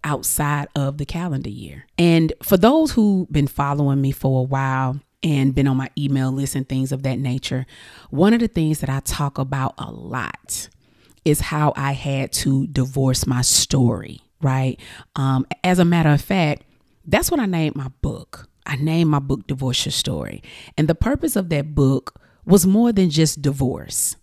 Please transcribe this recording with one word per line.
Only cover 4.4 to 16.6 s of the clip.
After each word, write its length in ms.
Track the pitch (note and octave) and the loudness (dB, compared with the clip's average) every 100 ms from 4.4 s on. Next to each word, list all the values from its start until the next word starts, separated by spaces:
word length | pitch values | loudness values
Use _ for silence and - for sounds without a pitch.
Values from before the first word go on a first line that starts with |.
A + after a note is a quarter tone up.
while 560 | B2+ C3+ C3+ C3 C3 C#3 _ _ | 0 -2 -2 -2 -2 -4 _ _
and 280 | E3 C#3+ C3+ | 0 2 2
been 140 | C3 C#3 | 2 2
on 100 | C3 | 0
my 140 | C3+ - | -2 -4
email 320 | C#3+ C3+ C3 | -2 0 0
list 240 | C3 C#3 | -2 -4
and 140 | C3+ C3 | -4 -4
things 240 | C3 C3 | -4 -2
of 100 | C3+ | -4
that 160 | C3+ B2 | -4 -2
nature, 480 | C3+ B2+ - C3 B2+ - - - - | -2 -4 -4 -6 -6 -14 -20 -20 -10
one 220 | C3+ F#3+ | 2 4
of 60 | A#3 | 4
the 80 | A#3 | 2
things 320 | - D#3 D#3 | 0 0 0
that 100 | C3+ | -2
I 120 | C3+ | -4
talk 380 | - - C#3+ - | -4 -4 -4 -4
about 360 | C3+ C#3 C3 - | -4 -4 -4 -6
a 120 | - | -14
lot 760 | - F2 B2 G#2+ - _ - - _ _ _ _ _ | -12 -10 -8 -8 -12 _ -12 -12 _ _ _ _ _
is 160 | - F3 | 0 2
how 320 | - D3+ D3+ | 0 0 0
I 180 | - C#3 | 0 -4
had 380 | C3+ D3 C3+ C3+ | -4 -4 -4 -4
to 340 | - C3+ C3+ D3+ | -2 0 0 0
divorce 580 | C#3 B2+ C3+ C3+ C3 - | -2 -2 0 0 0 0
my 160 | B2 | 0
story, 760 | B2 - - C#3+ B2 - - - _ _ | 2 2 2 2 2 0 -8 -18 _ _
right? 380 | C#3+ C3 C3 - - - - - | -2 0 -2 -4 -14 -20 -12 -4
Um, 280 | C3+ C3 C3 - | 0 0 -2 -4
as 160 | F3+ F3+ | 0 4
a 40 | |
matter 260 | E3+ E3+ D#3+ | 4 4 4
of 100 | D3 | 2
fact, 420 | - G3 D#3 D3 | 2 0 0 -2